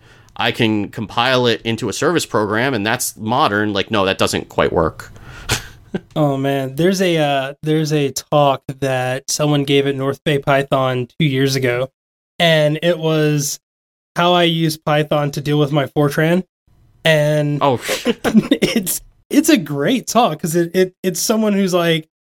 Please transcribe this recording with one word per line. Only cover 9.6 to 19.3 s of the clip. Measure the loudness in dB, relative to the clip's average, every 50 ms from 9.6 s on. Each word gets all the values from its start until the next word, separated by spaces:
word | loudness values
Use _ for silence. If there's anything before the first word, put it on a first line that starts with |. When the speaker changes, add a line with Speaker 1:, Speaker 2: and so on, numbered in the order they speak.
Speaker 2:
gave | 0 2 2 2 2
at | 0 -2
North | -2 -2 -4 -4 -4 _
Bay | -2 -2 0
Python | 2 2 2 2 2 0 0 0 0 0 -2 -2 -4
two | -6 _ 0 0
years | 0 2 2 0 0 0
ago, | 0 0 0 0 -2 -4 -6 _ _ _ _ _ _ _ _ _ 0
and | 2 2 4 4 2 2 0 0
it | 0 0 0 0
was | 0 0 0 2 2 2 0 0 -2 -4 -8 -10 _ _ _ _ _ _ _ _ _ _ _
how | 0 2 2
I | 4 4
use | 4 2 2 0 0 -2 -2
Python | -4 _ 0 0 0 0 0 0 -2 -2 -2
to | -4 -6
deal | -4 -2 0
with | 0 0 2
my | 0 0 -2
Fortran. | 0 0 0 0 0 2 0 0 2 2 0 -2 -4 _ _ _ _ _ _ _ _ _ _ 0
And | 2 2 4 2 2 2 0 0 0 0 0
Speaker 1:
Oh. | 2 2 0
<laughs> | 0 -2 -4 -6 -2 -2
Speaker 2:
<laughs> |
it's, | -4 -4 -2 -2 2 4 4 4 4 0 0 0 -2 -2 -2 -4 -4 -6 -8 -10 -16 _ _ _ _